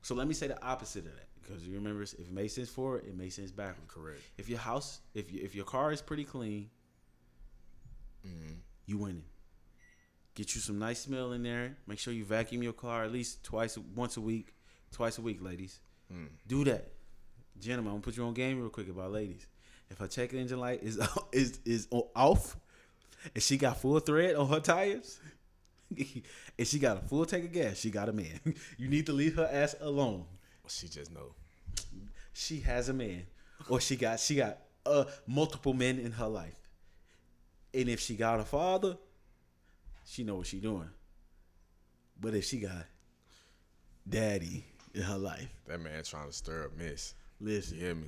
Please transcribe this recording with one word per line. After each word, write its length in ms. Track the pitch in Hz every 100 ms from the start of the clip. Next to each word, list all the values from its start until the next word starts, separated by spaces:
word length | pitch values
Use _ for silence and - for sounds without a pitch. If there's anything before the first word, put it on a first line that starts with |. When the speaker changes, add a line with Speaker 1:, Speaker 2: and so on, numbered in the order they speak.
Speaker 1:
So 100 | - 123
let 120 | 139
me 60 |
say 140 | 151 139
the 140 | -
opposite 420 | 127 127 110 101 82
of 100 | 76
that. 120 | - - -
'Cause 160 | 95
you 100 | 87
remember, 280 | 98 104 104
if 100 | 101
it 180 | - 87
makes 220 | 92 104
sense 160 | 131 120
forward, 340 | - 131 123 -
it 120 | 90
makes 180 | 92 92
sense 160 | 98
backwards. 400 | 98 98 82 78
Speaker 2:
Correct. 300 | - 78 76 - -
Speaker 1:
If 100 | 107
your 120 | 117
house, 420 | 113 131 139 - - 107
if 180 | 90
you, 80 | 92
if 100 | 98 98
your 100 | 95
car 260 | 131 151
is 100 | 151
pretty 220 | - 151 147
clean, 440 | 135 110 104 104 _ _ _ _ _ _ - - - - - - - - - 95
Speaker 2:
Mm-hmm. 280 | 85 80 82 - - -
Speaker 1:
you 120 | 101
winning. 240 | 104 87 76 - - - - - - - _ _ _ -
Get 180 | 104 113
you 60 |
some 160 | - 101
nice 200 | 110 120
smell 320 | 143 131 127
in 80 | 123
there. 320 | 120 120 123 143 -
Make 100 | 104
sure 140 | -
you 100 | 117
vacuum 380 | 101 110 113 120
your 80 | 120
car 320 | 113 120 117
at 80 | 110
least 320 | 123 120 -
twice, 340 | - 110 113 113 - 101
once 200 | 120 -
a 60 |
week. 320 | 110 113 - - - - -
Twice 260 | - 117 110
a 40 |
week, 200 | 113 95
ladies. 380 | 92 90 95 - - _ _
Speaker 2:
Mm. 140 | 90 78 76 104
Speaker 1:
Do 160 | 131 139
that. 260 | 110 - - - - - - - -
Gentlemen, 300 | 104 123 107
I'm 60 | 104
gonna 80 |
put 120 | 113 113
you 80 | 120
on 80 | 117
game 240 | 131 131
real 80 | 117
quick 180 | 107 95
about 220 | 92 95
ladies. 360 | 104 104 98 - - - - -
If 80 | 95
her 100 | 95
check 260 | - 123 131
engine 240 | 127 127
light 240 | 123 123
is, 160 | 110 110 107 -
<laughs> 140 | -
is, 260 | 127 127 - 117
is 220 | 117 -
o-, 200 | 120 - 113
off, 400 | 139 196 - - - - - _ - - -
and 100 | -
she 140 | - 139
got 240 | 135 117
full 180 | 131 151
thread 360 | 156 151 180 151
on 120 | 139
her 100 | 151
tires, 600 | 156 175 196 214 - - - - -
<laughs> 440 | _ _ _ _ -
and 680 | 139 123 - - - - 120
she 100 | 147
got 180 | 135 95
a 40 |
full 240 | - 143 165
tank 200 | 180 170
of 60 |
gas, 260 | 170 127 98
she 100 | 110
got 180 | 104 107
a 60 |
man. 260 | 107 80 80 160
<laughs> 320 | - - -
You 100 | 131
need 200 | 147 156
to 60 |
leave 220 | 139 156 160
her 140 | 160
ass 240 | 139 147 -
alone. 440 | 151 143 131 92 82 - - - -
Speaker 2:
She 200 | - 85
just 240 | 78 80
know. 220 | 82 65 - - - - - - - - - -
Speaker 1:
She 260 | - - 156
has 260 | - 123 123
a 60 |
man, 300 | 131 113 90 90 - - - -
or 140 | 131
she 140 | - 131
got, 220 | 117 113
she 160 | - 143
got, 240 | 113 101 - _ -
uh, 200 | 147 131 - -
multiple 460 | 135 156 - 139
men 240 | 131 127 127
in 120 | 117
her 140 | 113 110
life. 280 | 107 80 - - - - - - - - - - - -
And 140 | 131 123
if 140 | 117
she 140 | - 107
got 240 | 113 113
a 20 |
father, 540 | 107 139 180 185 190 175 - - - - _ _ _ - - - -
she 180 | - 110
know 100 | 95
what 120 | 87
she 120 | 95
doing. 300 | 107 101 82 - - - - - - _ _ _ _ _ _ -
But 140 | 110 107
if 80 | 95
she 140 | 127
got 260 | 98 90 80 - _ _ _ - _ _ _ _ - - -
daddy 580 | 110 110 101 85 90 - - -
in 80 | -
her 140 | 92 98
life, 300 | 95 76 - - -
Speaker 2:
That 120 | 85
man 240 | 80 78
trying 240 | 78 76 73
to 60 |
stir 320 | - - 80 73
up 120 | 78
mess. 360 | 82 71 - - - -
Speaker 1:
Listen. 380 | 104 104 85 85
Speaker 2:
You 80 | 90
hear 100 |
me? 120 | 82